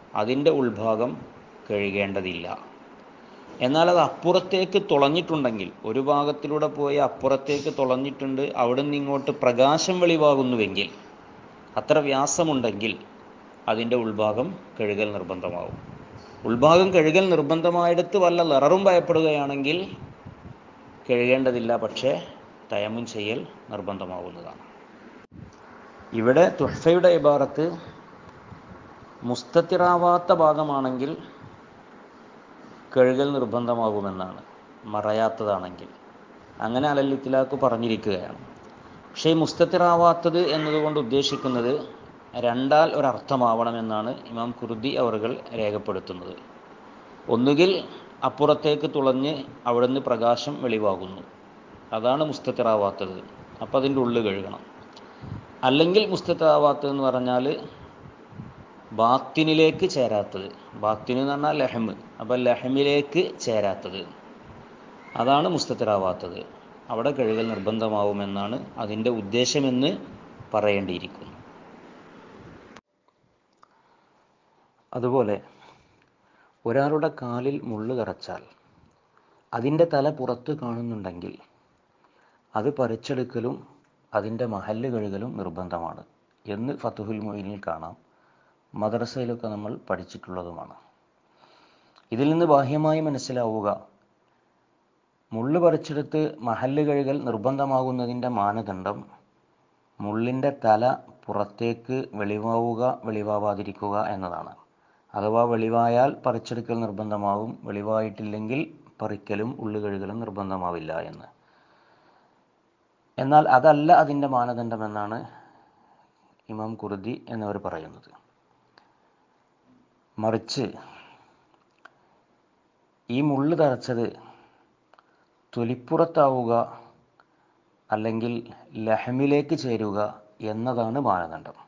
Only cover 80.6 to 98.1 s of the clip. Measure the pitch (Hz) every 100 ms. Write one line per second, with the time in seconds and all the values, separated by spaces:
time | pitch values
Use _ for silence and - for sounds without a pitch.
80.6 | 123 117 117 110 92 87 92 90 - _
81.6 | _ _ _ _ _ _ _ _ _ 113
82.6 | 117 - 120 113 - 131 123 120 117 -
83.6 | - _ _ _ _ 110 104 113 120 101
84.6 | 92 110 131 117 104 98 120 110 92 82
85.6 | 92 85 82 80 - _ _ _ - 101
86.6 | 123 143 117 - 104 110 107 101 95 104
87.6 | 85 80 82 95 _ _ _ _ _ _
88.6 | _ 101 107 113 120 131 120 120 117 104
89.6 | 104 95 - 92 90 - - 92 87 82
90.6 | 73 - _ _ _ _ _ _ _ _
91.6 | _ _ _ _ _ 113 143 160 170 143
92.6 | 131 151 156 156 156 135 - 123 117 110
93.6 | 104 - - _ _ _ _ _ _ _
94.6 | _ _ _ _ _ _ _ 110 123 165
95.6 | 170 156 - 147 131 156 156 - 120 113
96.6 | 131 143 147 143 135 143 127 110 117 135
97.6 | 139 135 131 127 120